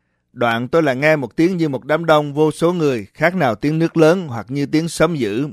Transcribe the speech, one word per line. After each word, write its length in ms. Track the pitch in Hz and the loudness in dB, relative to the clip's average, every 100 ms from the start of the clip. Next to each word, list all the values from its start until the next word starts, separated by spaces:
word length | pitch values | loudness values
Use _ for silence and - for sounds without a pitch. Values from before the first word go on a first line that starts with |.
| _ _ _ | _ _ _
Đoạn 340 | - 120 117 123 | -4 -2 -2 0
tôi 160 | 170 | 0
lại 120 | 151 127 | 2 2
nghe 200 | 151 156 | 2 0
một 200 | 123 - | -2 0
tiếng 220 | 165 185 | 0 0
như 120 | 156 | -2
một 160 | 131 131 | -4 -4
đám 200 | 156 170 | -2 2
đông 280 | 151 147 | 2 2
vô 180 | 143 156 | 0 0
số 220 | 147 165 | 2 0
người, 340 | 180 151 123 95 | 0 0 -2 -6
khác 220 | - 160 185 | -4 -2 0
nào 200 | 139 107 | 0 0
tiếng 240 | 147 160 | -2 0
nước 180 | 165 165 | 0 4
lớn 300 | 156 185 165 | 4 4 -2
hoặc 180 | 117 104 | -10 -8
như 160 | 139 139 | -6 -2
tiếng 240 | 151 165 | -2 -2
sấm 260 | - 165 165 | 0 -2 0
dữ, 320 | 110 107 147 | -2 -2 -6